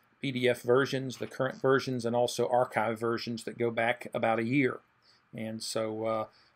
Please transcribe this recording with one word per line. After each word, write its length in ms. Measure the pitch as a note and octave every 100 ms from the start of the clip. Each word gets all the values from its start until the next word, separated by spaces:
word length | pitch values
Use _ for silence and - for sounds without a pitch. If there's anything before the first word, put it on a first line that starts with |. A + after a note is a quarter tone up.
| _ _
P 120 | C#3
D 160 | B2 A#2+
F 140 | A#2+
versions, 560 | A#2+ B2+ C3 C3 C3 -
the 80 | A2+
current 340 | - C3 -
versions, 440 | C3 C3+ C3 B2+
and 120 | A#2 A#2+
also 320 | B2 - A#2+
archive 500 | B2 B2+ A2+ A2 A2
versions 460 | A#2 A#2 - A2+
that 140 | - A2
go 120 | A#2
back 380 | A#2 A#2 B2 -
about 240 | B2 A2+ A2+
a 60 |
year. 360 | A2+ C#3+ B2 - - _ _ _ _ -
And 260 | A2 A2
so, 420 | - A2+ A2 A2
uh, 220 | A2 A2 G#2+ - _